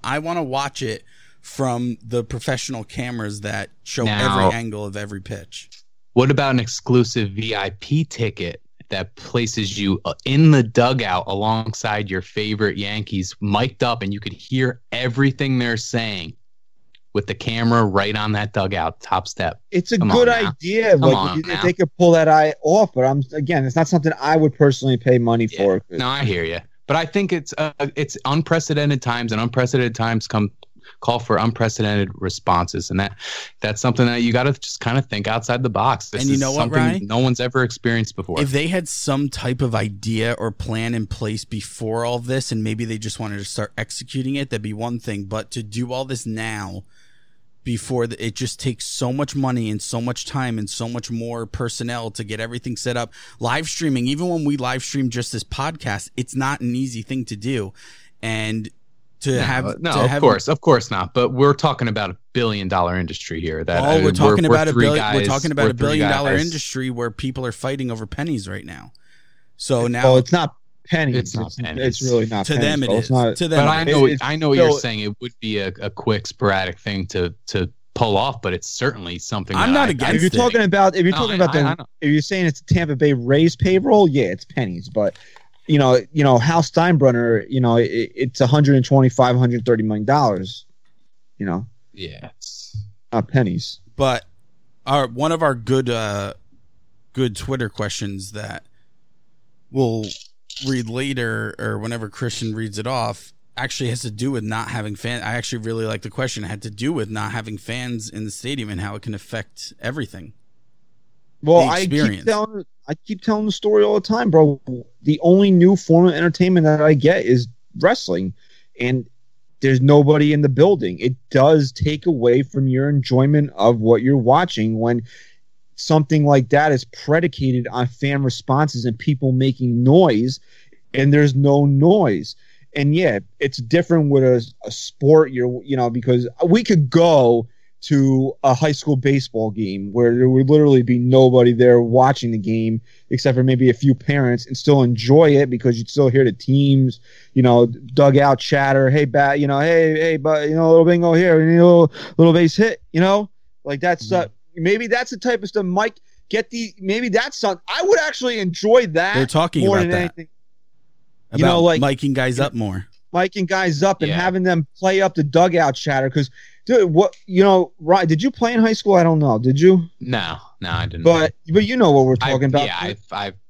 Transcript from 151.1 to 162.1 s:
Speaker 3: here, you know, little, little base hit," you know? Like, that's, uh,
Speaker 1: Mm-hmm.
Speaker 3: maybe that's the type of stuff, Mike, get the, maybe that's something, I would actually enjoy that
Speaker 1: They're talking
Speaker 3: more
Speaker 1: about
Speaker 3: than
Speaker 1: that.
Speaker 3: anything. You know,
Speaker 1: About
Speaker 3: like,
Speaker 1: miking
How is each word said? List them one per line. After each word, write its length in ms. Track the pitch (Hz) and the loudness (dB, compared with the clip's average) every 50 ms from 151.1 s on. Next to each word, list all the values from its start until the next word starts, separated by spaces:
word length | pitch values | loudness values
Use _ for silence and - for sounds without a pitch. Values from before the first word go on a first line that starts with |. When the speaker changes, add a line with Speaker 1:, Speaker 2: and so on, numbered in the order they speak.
| 165 | 4
Speaker 3:
here, 260 | 165 185 180 165 160 156 160 | 4 4 6 4 4 4 6
you 100 | 170 170 | 6 8
know, 240 | 170 175 175 170 165 | 8 8 8 8 6
little, 100 | 151 - - - - - | 4 2 -4 -16 -4 2
little 160 | - 165 170 160 | 4 6 6 6
base 240 | 175 175 160 - | 6 4 2 4
hit," 260 | - 214 226 - - - - - | 2 2 0 0 -4 -10 -4 0
you 80 | 160 | 2
know? 280 | 180 190 196 208 208 190 - - - - - - - | 2 4 2 2 0 -4 -10 -18 -20 -20 -20 -14 -10
Like, 180 | 143 143 139 | -8 -6 -4
that's, 300 | 165 180 175 - 113 110 | -2 -2 -2 -2 -4 -4
uh, 140 | 190 175 160 | -2 -2 -2
Speaker 1:
Mm-hmm. 380 | 110 - - - - - 175 160 | -4 -10 -18 -20 -16 -8 -4 -2
Speaker 3:
maybe 240 | 180 208 220 240 226 | 0 0 0 0 -2
that's 220 | 226 240 254 - | -2 -2 -2 -4
the 80 | 254 190 | -8 -6
type 240 | - 247 240 214 202 | -4 -2 -2 -2 -4
of 60 | 190 | -6
stuff, 140 | - 214 196 | -4 -4 -4
Mike, 340 | 180 180 196 214 233 - - - - - - - - | -2 -2 -2 -2 -2 -4 -10 -20 -20 -20 -20 -10 -6
get 220 | 190 214 226 - | -4 -4 -4 -6
the, 240 | - 233 233 208 - - | -8 -10 -10 -10 -12 -10
maybe 300 | 190 190 202 233 247 240 | -6 -4 -4 -2 -2 0
that's 280 | 190 220 240 285 - | 0 0 -2 -2 -6
something, 260 | - - 202 185 170 - - | -6 -4 -4 -4 -6 -8 -8
I 140 | 202 294 359 | -6 -2 0
would 180 | 392 440 381 | 2 2 2
actually 400 | 302 302 262 - 254 247 240 214 | 2 0 -4 -4 -4 -4 -4 -2
enjoy 460 | 196 180 170 - - 214 233 254 240 180 | -4 -4 -4 -2 2 4 4 4 4 4
that 260 | 151 165 175 190 208 | 0 -2 -2 0 0
Speaker 1:
They're 120 | 220 135 | -2 -2
talking 380 | 123 - 156 165 175 - 156 185 | 0 0 0 -2 0 0 0 0
Speaker 3:
more 120 | 196 196 | 2 2
Speaker 1:
about 60 | 196 180 | 2 0
Speaker 3:
than 80 | 175 | 0
Speaker 1:
that. 100 | 180 180 | 0 -2
Speaker 3:
anything. 280 | 180 170 - - 160 - - - - - - - - - - - - - - - - - - - - - - | -2 -4 -8 -12 -18 -20 -20 -20 -20 -20 -20 -20 -20 -20 -20 -20 -20 -20 -20 -20 -20 -20 -20 -20 -14 -6 -2
You 100 | 127 165 | 2 2
know, 60 | 170 | 4
Speaker 1:
About 100 | 175 170 | 4 4
Speaker 3:
like, 200 | 165 175 160 139 135 | 4 4 4 2 2
Speaker 1:
miking 320 | 139 135 - - 139 | 0 0 -2 -2 -2